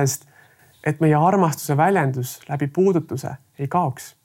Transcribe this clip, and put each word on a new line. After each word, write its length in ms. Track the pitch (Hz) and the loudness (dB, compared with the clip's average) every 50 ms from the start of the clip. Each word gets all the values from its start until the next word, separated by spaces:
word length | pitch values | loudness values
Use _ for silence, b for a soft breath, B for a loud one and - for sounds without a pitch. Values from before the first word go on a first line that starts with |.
| 143 | 2
eest, 240 | 135 - - - b b b b b b b b b b b b | 2 -2 -4 -10 b b b b b b b b b b b b
et 160 | 156 151 151 | -4 -2 0
meie 160 | 165 156 151 | 2 2 4
armastuse 600 | 147 156 180 208 196 180 160 139 - - - 147 139 | 4 4 4 4 4 2 2 0 -2 -4 -2 0 2
väljendus 580 | 160 185 202 330 180 135 131 131 123 - - - - - | 2 2 2 2 0 0 -2 -4 -6 -8 -10 -14 -12 -8
läbi 180 | 143 139 147 | -6 -4 -4
puudutuse 680 | 139 - 180 190 196 185 165 156 - - 135 - - 139 - _ _ _ - | -2 0 2 2 2 2 0 -2 -4 -6 -8 -8 -10 -10 -12 _ _ _ -8
ei 100 | 139 135 | -6 -2
kaoks, 420 | - 180 175 139 123 - - - - _ _ | -2 0 0 -2 -4 -6 -12 -20 -20 _ _